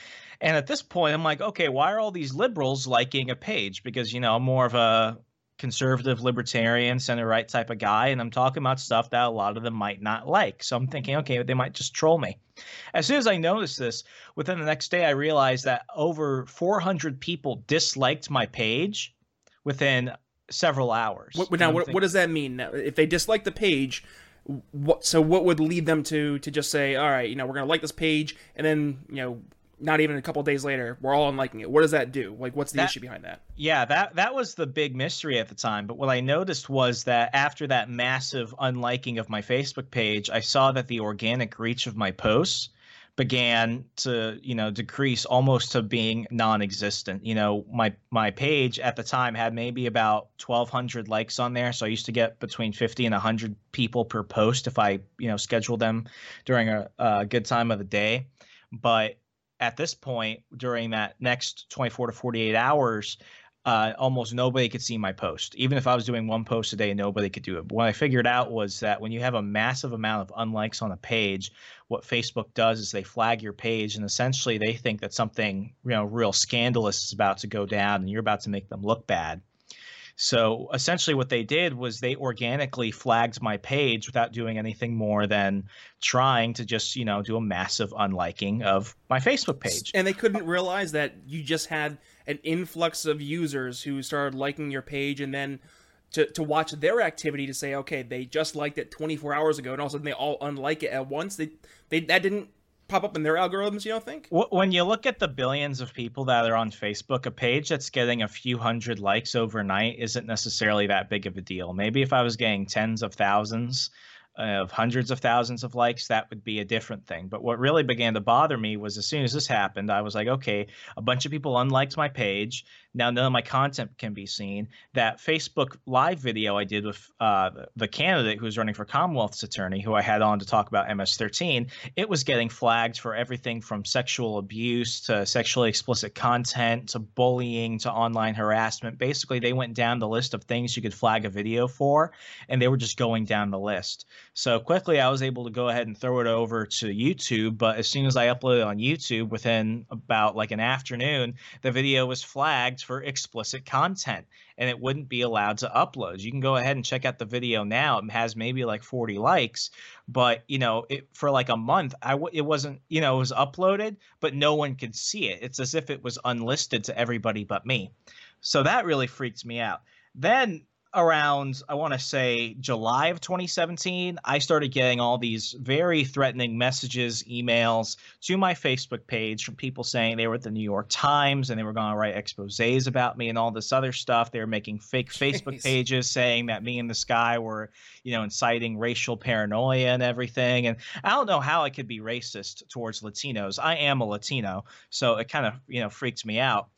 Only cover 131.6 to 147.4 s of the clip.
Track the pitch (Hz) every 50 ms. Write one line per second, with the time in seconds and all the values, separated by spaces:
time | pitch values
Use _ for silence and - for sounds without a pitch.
131.6 | 120 127 - - - 127 - - 208 220 190 147 135 - 135 117 117 113 113 -
132.6 | - 117 113 117 117 117 117 - - 120 107 113 120 123 127 123 - 127 117 113
133.6 | 110 - 113 101 101 - - 127 123 - - - 120 113 107 104 98 98 107 110
134.6 | 117 120 120 120 117 117 120 - - - 113 104 98 - - 123 110 - - 127
135.6 | 123 110 104 - - - 120 110 - 104 - - - 123 120 123 120 120 - 127
136.6 | 120 117 117 120 120 - - 120 110 104 - - 127 127 123 123 123 120 117 117
137.6 | 117 113 113 107 - 127 110 113 117 117 113 113 110 110 107 107 107 107 107 110
138.6 | 110 110 - - 117 117 127 - 127 131 143 - - - 131 123 117 120 127 127
139.6 | 127 117 113 120 120 117 123 123 113 107 113 117 127 - - 104 - - 120 117
140.6 | 120 120 120 123 110 110 - - - 113 110 113 107 107 95 104 104 110 113 120
141.6 | 120 127 131 - 143 139 143 151 160 175 - - - - - - - - 127 131
142.6 | 123 127 135 135 120 107 - - 127 113 113 110 110 98 110 104 104 101 98 95
143.6 | 98 104 101 90 90 - - - - _ - - - - - - - 131 117 113
144.6 | 120 - 170 185 185 180 160 143 127 127 139 135 135 131 127 123 120 120 107 123
145.6 | 123 123 117 120 120 110 104 - - 127 127 123 120 117 113 113 117 110 117 113
146.6 | 107 - - - 117 107 101 104 117 147 185 131 - - 120 110